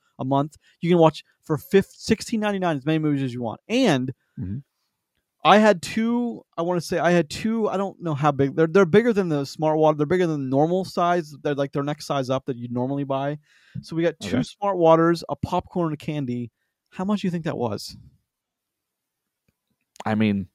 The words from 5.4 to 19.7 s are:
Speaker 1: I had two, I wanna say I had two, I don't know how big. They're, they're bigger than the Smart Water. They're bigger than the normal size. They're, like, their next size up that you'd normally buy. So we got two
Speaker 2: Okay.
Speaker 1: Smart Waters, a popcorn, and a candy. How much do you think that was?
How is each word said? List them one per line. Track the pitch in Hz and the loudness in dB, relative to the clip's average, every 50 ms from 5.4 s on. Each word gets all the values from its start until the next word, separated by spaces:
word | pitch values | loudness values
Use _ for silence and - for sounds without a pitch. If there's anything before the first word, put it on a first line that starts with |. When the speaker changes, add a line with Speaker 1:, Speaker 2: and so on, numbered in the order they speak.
| - | 4
Speaker 1:
I | 156 190 | 6 6
had | 214 214 214 208 165 | 8 6 4 4 2
two, | - - - 226 226 233 240 240 240 233 220 - - _ - | -2 -6 -4 -2 -2 0 -2 -2 -4 -4 -8 -12 -16 _ -8
I | - | -6
wanna | 170 175 180 175 | -4 -2 -2 -2
say | - - 190 160 | -2 -4 -2 0
I | 143 170 | 2 4
had | 175 175 165 | 4 4 2
two, | - - - - 220 226 226 208 | 0 -4 -6 -4 -2 -2 0 -2
I | - - | -2 -2
don't | 190 202 190 - - | -2 -4 -6 -8 -8
know | - 165 147 | -6 -4 -2
how | 131 151 147 | 0 0 0
big. | 139 131 139 139 135 | 2 2 0 0 2
They're, | 156 160 | 2 2
they're | 160 160 202 196 | 4 6 4 4
bigger | 156 151 208 233 247 | 6 6 4 6 4
than | 214 202 190 | 2 0 0
the | 170 151 143 139 | 0 0 -2 -4
Smart | - - - 156 156 156 156 | -4 -4 -2 0 0 2 4
Water. | 156 151 156 | 4 4 4
They're | 147 147 | 2 0
bigger | 143 190 185 180 | 0 2 2 2
than | 165 156 143 135 | 0 -2 -2 -2
the | 131 135 | 0 2
normal | 135 151 165 180 190 180 | 2 2 2 2 -2 -4
size. | 170 - 190 175 175 175 180 156 151 147 135 | -4 -2 0 0 2 0 0 -2 -6 -10 -6
They're, | - 151 143 | -4 -4 -2
like, | 135 143 139 | -2 -2 -4
their | - 147 | -2 -4
next | 139 147 147 147 - | -4 -4 -6 -6 -6
size | - 147 139 131 123 | -6 -4 -4 -2 -2
up | 131 131 - | -4 -4 -4
that | - 127 | -6 -8
you'd | 120 120 120 | -8 -8 -6
normally | 120 123 127 131 139 143 143 | -4 -4 -4 -4 -4 -4 -4
buy. | 135 135 135 139 143 147 147 _ _ _ _ _ _ - - | -4 -4 -4 -4 -4 -6 -8 _ _ _ _ _ _ -16 -16
So | - - 165 | -12 -8 -4
we | 160 170 | -2 -2
got | 170 147 - | -2 -2 -4
two | - 185 - | -6 -4 -2
Speaker 2:
Okay. | 247 240 | -2 -4
Speaker 1:
Smart | - - - 202 202 190 | -4 -6 -6 -4 -2 0
Waters, | 180 165 160 165 165 165 170 170 165 - - | 4 4 6 6 6 4 2 2 0 -4 -10
a | 143 | -10
popcorn, | - - - 180 180 - - - 185 170 | -8 -6 -4 -4 -4 -4 -4 -4 -4 -4
and | 160 151 | -4 -4
a | |
candy. | 147 - 165 151 151 139 123 120 120 120 117 _ _ _ _ _ _ _ _ | -6 -8 -6 -6 -6 -4 -4 -6 -6 -8 -10 _ _ _ _ _ _ _ _
How | - - 185 | -12 -8 -4
much | 202 214 196 | -4 -2 -2
do | - | -2
you | 185 | -4
think | 170 170 156 | -4 -4 -6
that | 156 - | -6 -4
was? | - 120 110 101 101 - - - - - - _ _ _ _ _ _ _ _ _ _ _ _ _ _ _ _ _ _ _ _ _ _ _ _ _ _ _ _ _ _ _ _ | -4 -4 -4 -4 -6 -10 -12 -16 -18 -20 -20 _ _ _ _ _ _ _ _ _ _ _ _ _ _ _ _ _ _ _ _ _ _ _ _ _ _ _ _ _ _ _ _